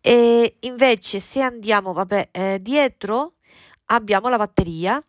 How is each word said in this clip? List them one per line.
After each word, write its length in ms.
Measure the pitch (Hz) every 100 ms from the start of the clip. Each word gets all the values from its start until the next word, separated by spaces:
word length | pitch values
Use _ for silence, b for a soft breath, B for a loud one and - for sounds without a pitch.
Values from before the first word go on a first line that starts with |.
E 560 | - 240 233 233 233 _
invece 600 | 247 247 262 226 - 196
se 200 | - 269
andiamo, 520 | 262 240 208 208 190
vabbè, 360 | 175 190 202 -
eh, 260 | 180 190 196
dietro 760 | 190 285 269 - 196 226 311 _ b b b b _
abbiamo 380 | 233 214 196 226
la 80 | 247
batteria 680 | 208 - 175 160 180 254